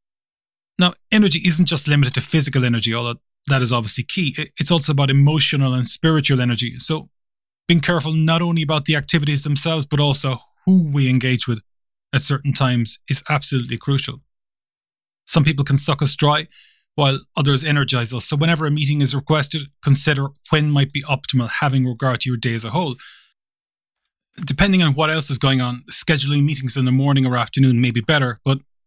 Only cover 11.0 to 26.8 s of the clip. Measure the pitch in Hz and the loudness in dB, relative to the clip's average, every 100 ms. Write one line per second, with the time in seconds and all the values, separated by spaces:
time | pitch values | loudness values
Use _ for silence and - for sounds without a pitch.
11 | 131 127 127 127 - 113 - _ _ _ | 2 2 2 0 -2 -6 -8 _ _ _
12 | _ 135 - 139 143 - 135 123 117 - | _ -4 -2 -2 -2 0 0 0 -2 -6
13 | - 135 - 147 - 135 120 117 - 139 | -6 -6 -2 -4 -2 -4 -4 -8 -4 -2
14 | - 123 _ _ _ _ _ _ _ _ | -4 -10 _ _ _ _ _ _ _ _
15 | _ _ - 165 143 139 139 139 - 143 | _ _ -2 2 2 0 0 0 0 0
16 | 139 - 147 147 156 _ _ _ _ - | -2 2 2 2 -2 _ _ _ _ 0
17 | 143 135 - - 143 135 156 147 135 127 | 0 0 -6 -2 2 2 2 0 0 0
18 | 113 123 - 147 160 165 156 151 143 147 | -2 -4 -4 -2 0 0 -2 -2 0 0
19 | 139 135 - 156 147 156 143 _ - 139 | 0 -2 0 0 0 -6 -10 _ 2 2
20 | - 143 139 - - 156 151 143 139 143 | 2 0 -2 -8 -2 0 2 2 0 -2
21 | 143 139 - 131 117 - 147 135 127 113 | -4 -4 0 -2 -2 -2 0 0 0 -2
22 | 135 120 131 123 123 117 110 160 170 120 | -2 -2 -2 -4 -4 -4 -4 -4 -4 -6
23 | - - _ _ _ _ _ _ _ _ | -14 -20 _ _ _ _ _ _ _ _
24 | _ _ _ - 139 139 202 185 165 139 | _ _ _ -12 -6 0 2 4 2 2
25 | 156 160 147 131 139 131 123 123 - - | 0 0 -4 -2 0 0 -2 -6 -8 -4
26 | - 156 139 147 143 143 131 139 | 0 0 0 0 0 0 -4 -2